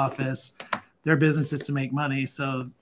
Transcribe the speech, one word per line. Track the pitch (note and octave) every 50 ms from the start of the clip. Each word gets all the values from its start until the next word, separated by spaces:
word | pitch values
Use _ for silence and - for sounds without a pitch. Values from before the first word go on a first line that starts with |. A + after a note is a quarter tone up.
| C3+
office, | C3 - - C3+ C3 C3+ - - - - - - - - - - _ _ _ -
their | D3+ D#3+ D3
business | D#3 D#3 D3 D#3 D3 D3+
is | D3+ C#3
to | - - D3
make | C#3 C3+ B2+
money. | B2+ C#3+ D3 C#3+ C3+ C3+ C3+
So, | B2 - - C#3+ C3+ C3+ B2+ C3 B2+ - _